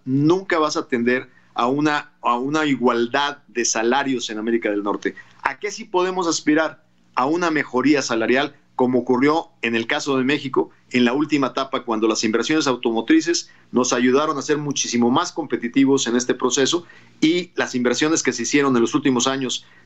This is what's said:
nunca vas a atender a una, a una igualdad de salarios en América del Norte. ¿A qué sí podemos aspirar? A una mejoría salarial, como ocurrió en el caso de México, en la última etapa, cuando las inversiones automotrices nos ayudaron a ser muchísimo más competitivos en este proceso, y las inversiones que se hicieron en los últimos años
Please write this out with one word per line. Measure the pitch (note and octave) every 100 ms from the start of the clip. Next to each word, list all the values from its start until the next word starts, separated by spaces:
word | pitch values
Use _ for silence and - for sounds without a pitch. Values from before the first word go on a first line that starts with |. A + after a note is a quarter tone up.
| C3
nunca | C3+ D3+ F#3 F#3+ E3+
vas | D3+ D#3+
a |
atender | - B2 A#2 B2+ B2+ _ _
a | - A#2+
una, | C#3+ D3+ D3 - _
a | A#2+ A#2+
una | C3+ D#3 D3+
igualdad | C3 A#2+ A#2 A#2 C#3+ C#3+ C#3+ -
de | A#2+ A2+
salarios | A2+ A2+ C3+ C3+ B2+ -
en | G#2+
América | A2+ A#2 A2
del | G#2
Norte. | G2+ G2+ G2 - - -
¿A | C#3 C3+
qué | G#3
sí | G3+ -
podemos | F3+ F3+ F#3 E3+
aspirar? | D3+ - D3+ D#3 D3+ _ _ _
A | - C3
una | E3+ F3
mejoría | D3+ - B2 C3+ C#3+
salarial, | - A2+ A2+ B2+ D3 - _ -
como | B2+ B2+
ocurrió | A#2+ B2 C#3 D#3+ - _
en | A#2 A#2
el | A2+
caso | D3 D3 C3+
de |
México, | B2+ D3 C#3 - - _ _
en | B2+ A#2+
la |
última | C3+ D3+ D3 B2+
etapa, | C#3 C3 C3
cuando | A#2+ A2 A2
las | A2
inversiones | - A2 A#2 D#3 C#3+
automotrices | B2 A#2 A2+ A2+ D#3+ D#3+ F3 - - _
nos | A#2 B2
ayudaron | B2 B2+ C3 D#3 C#3+
a |
ser | C3 D3
muchísimo | D3 C3+ - A#2+ A#2+
más | C#3 F3
competitivos | - D3 A#2+ A#2+ C3+ C3+ C3+ A#2
en | A#2+
este | B2
proceso, | - B2+ C#3 C3+ E3+ - - - -
y | D#3 F3+ F3 -
las | A#2+ B2+
inversiones | B2 A#2+ D#3 D#3+
que | C3+
se | A#2+
hicieron | A#2 D3 C#3 A#2+
en |
los | A2+ C#3+
últimos | C3+ B2 B2
años | C3+ B2+ - - -